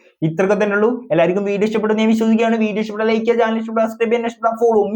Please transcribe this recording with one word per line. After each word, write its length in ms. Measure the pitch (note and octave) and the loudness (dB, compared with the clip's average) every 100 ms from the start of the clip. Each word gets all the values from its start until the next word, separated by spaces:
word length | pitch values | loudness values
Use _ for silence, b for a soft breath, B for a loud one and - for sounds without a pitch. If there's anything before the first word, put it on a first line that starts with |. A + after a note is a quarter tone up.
| B B | B B
ഇത്രയൊക്കെ 320 | D#3+ D#3+ G3 | -4 0 0
തന്നെ 220 | G3 G#3 G3+ | 0 0 0
ഉള്ളൂ. 280 | G#3+ B3 - | 0 -2 -2
എല്ലാവർക്കും 320 | D#3+ E3+ F#3 | 0 2 0
വീഡിയോ 220 | G3+ G3+ G#3+ | -2 -2 0
ഇഷ്ടപ്പെട്ടു 280 | A3 G#3+ | 0 0
ഞാൻ 140 | G#3+ A3 | 0 2
വിശ്വസിക്കുകയാണ്. 480 | A3 A3+ A3 A3+ A3+ | 2 2 2 2 0
വീഡിയോ 240 | G#3+ G#3 | 0 -2
ഇഷ്ടപ്പെട്ട 280 | G#3+ G#3 A3 | -4 -4 -2
ലൈക്ക് 160 | A3 | 0
ചെയ്യുക, 160 | A3+ A#3 | 0 2
ചാനൽ 180 | A3+ A3+ | 2 0
ഇഷ്ടപ്പെട്ട 280 | A3+ A3+ A3 | -4 -2 -2
സബ്സ്ക്രൈബ് 260 | - A3+ | -2 -2
ചെയ്യുക, 140 | A#3 A3+ | -2 -4
ഇഷ്ടപ്പെട്ട 280 | - A3+ | -4 -4
follow 320 | A3+ A#3 G#3+ G3 | 0 2 2 2